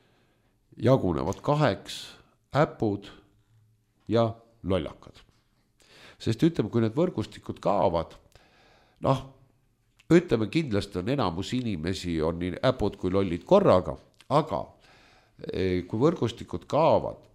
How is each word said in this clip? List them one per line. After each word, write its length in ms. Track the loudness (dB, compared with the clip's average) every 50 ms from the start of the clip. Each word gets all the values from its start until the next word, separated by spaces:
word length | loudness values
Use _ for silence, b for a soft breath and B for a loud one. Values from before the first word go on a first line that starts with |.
| b b b b b b b b b b b b b _ -10
jagunevad 640 | 0 4 4 4 4 4 0 0 0 -2 -4 -4 -4
kaheks, 640 | -2 0 2 2 2 2 2 -2 -6 -12 -14 -14 -14 -16 -20 -20 _ _ _ _ _ _ 0
äpud 560 | 0 0 0 0 -2 -2 -2 -2 -4 -8 -14 -20 -20 _ _ _ _ _ _ _ _ _ _ _ _ _ _ _ _ _ 0
ja 240 | 2 2 2 2 -2 -8 -16 _ _ _
lollakad. 560 | -2 -2 0 0 -2 -4 -10 -14 -20 -20 -20 -20 -20 _ _ _ _ _ _ _ _ _ _ B B B B B B B B B
Sest 240 | -4 -4 0 2
ütleme, 280 | 2 2 2 0 -2 0
kui 120 | 2 2 2
need 100 | 2 2
võrgustikud 640 | 0 -2 0 -2 -4 -6 -6 -10 -14 -12 -12 -12 -4
kaovad, 520 | -2 0 2 2 2 2 2 0 -4 -4 -12 -20 _ _ b b b b b b b b b b b b b b
noh, 220 | -2 -2 0 -2 -4 -10 -20 _ _ _ _ _ _ _ _ _ _ _ _ _ _ 4
ütleme, 360 | 4 4 6 4 0 -2 -2 -2
kindlasti 480 | -2 -2 -2 0 -2 -2 -2 -4 -6 -6
on 100 | -4 -2
enamus 420 | -2 0 -2 -2 -2 -4 -6 -4 -4
inimesi, 640 | -4 -4 -4 -4 -4 -4 -4 -4 -4 -4 -4 -2 0
on 160 | 0 -2 -2 -2
nii 220 | -4 -6 -4 0
äpud 360 | 0 -2 0 0 -2 -4 -4 -4
kui 100 | -4 0
lollid 340 | 0 0 0 0 -2 -6 2 4
korraga, 480 | 4 6 6 6 6 4 4 0 -8 -10 -14 _ _ _ -6 0
aga, 320 | 0 0 0 0 -4 -6 -6 -10 -16 b b b b b b b b b b b b -14 -12 -8
eh, 320 | -4 -2 0 0 0 -2 -2 -4
kui 100 | -2 2
võrgustikud 720 | 2 2 2 0 -2 -4 -4 -8 -10 -10 -10 -10 -6 -2
kaovad, 560 | 0 2 4 4 2 2 0 -2 -8 -10 -18 _ _